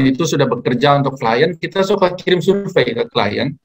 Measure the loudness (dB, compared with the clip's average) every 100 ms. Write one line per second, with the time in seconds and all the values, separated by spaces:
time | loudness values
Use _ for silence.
0 | 2 2 0 0 0 0 -2 2 2 4
1 | 0 -2 0 2 0 -2 -4 -2 0 2
2 | 0 0 -2 0 2 0 0 0 0 -2
3 | -4 -2 -2 -2 -4 -6